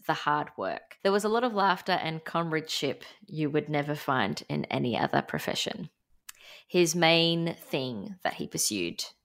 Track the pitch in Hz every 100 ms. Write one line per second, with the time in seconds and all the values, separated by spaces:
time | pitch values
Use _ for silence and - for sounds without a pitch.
0 | - 156 - 147 143 - 95 67 - -
1 | 196 202 214 226 247 208 190 180 - 175
2 | 156 160 - 170 170 156 156 - 143 -
3 | - - - 151 151 151 151 151 143 147
4 | - 131 98 - - - - 131 131 110
5 | - 143 - 156 - - - - 156 _
6 | _ _ - - - - _ 180 170 175
7 | 165 165 170 170 165 - - 151 131 -
8 | 214 185 - - - 160 - 104 85 -
9 | - -